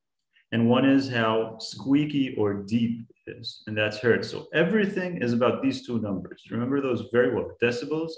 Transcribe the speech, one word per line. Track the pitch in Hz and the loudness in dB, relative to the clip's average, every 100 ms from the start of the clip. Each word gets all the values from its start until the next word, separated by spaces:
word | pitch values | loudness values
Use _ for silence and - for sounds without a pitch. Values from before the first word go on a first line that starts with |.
| _ _ _ _ _ | _ _ _ _ _
and | 117 117 | 0 4
one | 123 | 4
is | 135 135 120 | 6 4 2
how | 120 110 113 110 - | 0 2 2 -2 -6
squeaky | - 110 101 143 151 143 131 - | -14 -8 0 2 2 0 -2 0
or | 104 | 0
deep | 98 98 117 117 117 117 _ - | -2 -2 0 0 -2 -10 _ -18
it | 107 | -14
is, | 113 - - | -14 -14 -8
and | 107 | -2
that's | 107 107 | -2 0
hertz. | 123 104 - | 2 2 0
So | - - | -8 -4
everything | - 170 220 196 - 180 175 | 0 2 2 0 0 -4 -4
is | 120 | -2
about | 120 120 110 | 2 2 2
these | 131 120 - | 0 -4 -4
two | 117 | -6
numbers. | 104 95 85 - - | -4 -6 -8 -14 -10
Remember | 113 123 139 | -6 -2 -2
those | 131 113 104 | -2 -2 0
very | 120 123 | 2 2
well, | 107 87 - | 2 -4 0
decibels | 120 120 - 156 160 | 0 0 -4 -4 -4